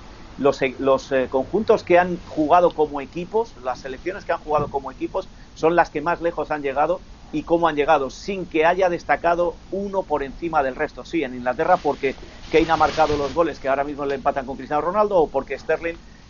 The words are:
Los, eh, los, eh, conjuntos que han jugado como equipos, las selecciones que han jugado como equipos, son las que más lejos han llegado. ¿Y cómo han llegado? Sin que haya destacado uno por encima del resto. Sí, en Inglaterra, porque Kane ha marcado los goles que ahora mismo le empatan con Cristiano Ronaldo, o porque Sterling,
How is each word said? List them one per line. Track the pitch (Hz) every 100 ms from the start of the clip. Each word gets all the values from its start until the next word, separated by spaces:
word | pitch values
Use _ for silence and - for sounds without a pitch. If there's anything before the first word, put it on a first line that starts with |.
| - - - -
Los, | 139 135
eh, | 135 120
los, | 135 135 -
eh, | 135 123
conjuntos | 131 131 196 220 208
que | - 175
han | 180 175 -
jugado | - 147 175 170
como | - 147 143
equipos, | 135 165 175 214 226 123
las | 127 120
selecciones | 131 127 165 196
que | -
han | 165
jugado | 156 147 139
como | 139 135
equipos, | - 165 190 185 - - -
son | 156 170
las | 160
que | 151
más | 156 156
lejos | 170 160 143
han | 147
llegado. | 139 135 156 185 - - -
¿Y | 156
cómo | 143 170 170
han | 147
llegado? | 139 151 131
Sin | - - 196 165
que | 160 160
haya | 185 185
destacado | 170 - 143 170 170 175 - -
uno | 190 202 196
por | - 147
encima | 135 123 170 156
del | 131 127
resto. | 147 127
Sí, | 120 170
en | 131
Inglaterra, | 127 123 127 160 175
porque | 156 190 - - - - -
Kane | 160 165
ha | 156
marcado | 151 151 151 147
los | 139
goles | 143 160 131
que | 131
ahora | 139
mismo | 143 139 139
le | 135
empatan | 139 139 127
con | 131
Cristiano | 131 147
Ronaldo, | 165 208 208 185
o | 147
porque | 135 135 127
Sterling, | - 160 170 170 - -